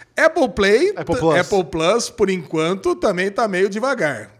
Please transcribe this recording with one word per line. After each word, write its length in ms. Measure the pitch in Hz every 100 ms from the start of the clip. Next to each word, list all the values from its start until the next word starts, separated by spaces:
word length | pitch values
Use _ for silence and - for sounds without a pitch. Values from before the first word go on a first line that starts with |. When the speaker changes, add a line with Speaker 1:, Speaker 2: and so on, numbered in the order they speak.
| - -
Speaker 1:
Apple 320 | 311 330 262
Play, 420 | 202 196 220 370 403
Speaker 2:
Apple 200 | 160 170
Speaker 1:
t-, 40 |
Speaker 2:
Plus. 180 | 160 160
Speaker 1:
Apple 240 | 180 196
Plus, 440 | 165 165 165 226 233
por 220 | - 196
enquanto, 640 | 190 143 160 160 190 349 349
também 340 | 262 175 190
tá 160 | 196 226
meio 220 | 180 202
devagar. 640 | 202 254 247 156 117 92